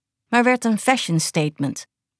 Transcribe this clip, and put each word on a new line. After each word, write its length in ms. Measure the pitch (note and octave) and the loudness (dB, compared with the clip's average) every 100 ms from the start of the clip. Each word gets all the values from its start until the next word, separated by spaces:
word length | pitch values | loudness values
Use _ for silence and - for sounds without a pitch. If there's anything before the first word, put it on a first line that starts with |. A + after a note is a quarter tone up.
| _ _ _ | _ _ _
maar 160 | A#3+ | 2
werd 220 | A#3+ B3 A#3 | 2 2 0
een 140 | G#3+ | 0
fashion 400 | - C4 - E3 | 0 0 0 -2
statement, 680 | - E3+ D3+ - C#3 - - _ _ _ | -2 -2 -2 -2 -6 -6 -14 _ _ _